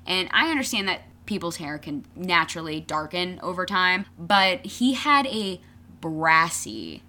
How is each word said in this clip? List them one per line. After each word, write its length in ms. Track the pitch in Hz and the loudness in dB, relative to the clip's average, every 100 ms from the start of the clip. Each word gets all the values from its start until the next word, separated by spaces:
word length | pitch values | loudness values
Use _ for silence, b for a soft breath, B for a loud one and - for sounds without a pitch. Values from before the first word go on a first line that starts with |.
| - | -4
And 240 | 185 180 | -2 0
I 200 | 160 214 | 2 2
understand 360 | 294 - 220 196 | 0 -2 -2 -2
that 140 | - - - - | -4 -8 -16 -6
people's 320 | 202 170 165 | -4 -4 -6
hair 220 | 147 151 | -8 -10
can 260 | 156 143 - - | -8 -10 -10 -8
naturally 640 | 180 170 160 170 160 156 | 2 2 2 -4 -6 -8
darken 600 | 160 156 156 180 180 180 | -4 -4 -4 -4 -6 -6
over 240 | 175 180 185 | -8 -6 -2
time, 400 | 190 180 185 196 - | 2 2 2 -2 -8
but 440 | 170 202 190 180 202 | 2 4 4 2 -4
he 280 | - 247 | 0 0
had 320 | 247 302 285 269 | 2 4 4 4
a 320 | 220 196 180 B B - - | -2 -4 -6 B B -20 -10
brassy 1000 | 160 156 160 160 165 - - 107 82 71 | -8 0 4 6 4 -2 -8 -10 -10 -14